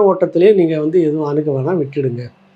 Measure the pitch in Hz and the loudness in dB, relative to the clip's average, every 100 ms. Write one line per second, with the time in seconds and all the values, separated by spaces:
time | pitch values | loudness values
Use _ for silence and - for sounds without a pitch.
0 | 202 185 170 170 196 196 165 156 151 180 | 4 2 0 2 4 4 2 0 0 0
1 | 156 156 147 147 151 135 139 185 139 147 | 0 -2 -2 -2 -2 -2 -2 -4 -4 -4
2 | 131 120 120 _ _ | -6 -6 -12 _ _